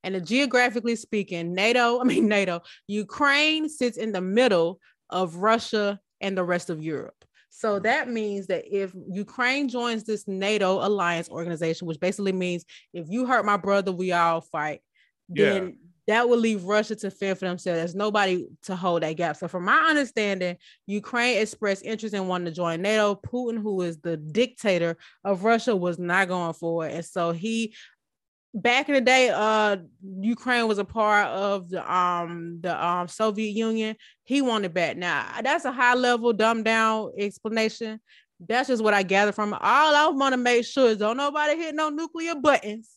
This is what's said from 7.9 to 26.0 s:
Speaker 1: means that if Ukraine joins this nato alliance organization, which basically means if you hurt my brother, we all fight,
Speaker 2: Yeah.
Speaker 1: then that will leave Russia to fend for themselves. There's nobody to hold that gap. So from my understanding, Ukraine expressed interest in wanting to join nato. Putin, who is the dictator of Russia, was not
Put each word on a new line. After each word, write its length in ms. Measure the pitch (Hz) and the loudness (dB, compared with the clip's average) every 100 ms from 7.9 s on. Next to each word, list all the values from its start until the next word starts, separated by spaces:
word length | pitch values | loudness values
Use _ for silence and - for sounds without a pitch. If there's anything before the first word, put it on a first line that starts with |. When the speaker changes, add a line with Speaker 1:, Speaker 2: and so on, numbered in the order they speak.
| 285 254 | 0 -2
Speaker 1:
means 380 | 226 214 202 185 | -4 -4 -6 -4
that 180 | 175 - 196 | -4 -2 -4
if 160 | 190 185 - | -4 -8 -10
Ukraine 580 | 185 202 - 247 269 277 | -8 -8 -2 0 0 -2
joins 360 | 240 240 226 220 | -2 -2 -4 -4
this 220 | 208 - | -6 -4
nato 560 | 190 196 214 190 190 | -4 0 2 2 2
alliance 460 | 196 208 170 170 175 | 0 0 0 -2 -4
organization, 560 | - 170 165 165 165 170 | -8 -6 -2 -2 -2 -6
which 140 | 156 | -2
basically 320 | 180 - 196 | -2 -2 -2
means 320 | 185 180 175 - - _ 175 | 0 -2 -4 -8 -20 _ -12
if 100 | 160 | -6
you 180 | 220 254 | -4 0
hurt 180 | 247 208 | 2 2
my 120 | 202 | 0
brother, 340 | 196 202 196 | 2 2 0
we 200 | 180 185 | -4 0
all 300 | 175 170 165 | 2 2 0
fight, 400 | 165 160 151 - _ _ _ _ _ | -4 -6 -6 -8 _ _ _ _ _
Speaker 2:
Yeah. 160 | 175 202 | 2 4
Speaker 1:
then 240 | 196 185 - - _ - | 4 -2 -10 -20 _ 0
that 220 | 214 240 | 2 4
will 100 | 240 | 4
leave 260 | 226 214 180 | 2 0 0
Russia 300 | 208 214 214 | 0 0 -6
to 120 | 196 | -8
fend 280 | - 196 185 | -4 -4 -2
for 60 | 185 | -4
themselves. 320 | 175 185 170 | -4 -2 -2
There's 160 | 175 180 | -2 -2
nobody 520 | 214 208 196 180 - - | -2 2 2 0 -4 -14
to 120 | - 185 | -10 -4
hold 280 | 185 170 | 0 0
that 100 | 160 | 0
gap. 240 | 160 170 151 | -2 -2 -2
So 100 | 175 | -6
from 160 | 185 | -4
my 220 | 180 294 320 | 2 2 4
understanding, 720 | 302 269 - 208 190 180 175 - _ - | 2 0 -2 -2 -2 -4 -6 -16 _ -6
Ukraine 520 | 208 - 240 240 214 | -6 -4 0 2 2
expressed 440 | 220 - 208 196 - | 0 -2 -2 -2 -4
interest 280 | 220 220 | -8 -6
in 140 | 196 190 | -4 -2
wanting 200 | 180 175 | -2 -4
to 40 | |
join 300 | 165 170 165 | -4 -2 -2
nato. 340 | 196 214 208 202 | 0 2 2 0
Putin, 460 | - 247 247 226 | -6 -6 -4 -4
who 220 | 214 190 | -4 -2
is 160 | 175 165 | -4 -4
the 160 | 170 165 | -6 -6
dictator 800 | 156 156 254 - 220 180 170 165 - _ | -4 0 0 0 0 2 0 -4 -12 _
of 220 | 196 190 208 | -2 0 2
Russia, 280 | 233 247 | 2 2
was 240 | 202 175 | 0 0
not 280 | 170 | -2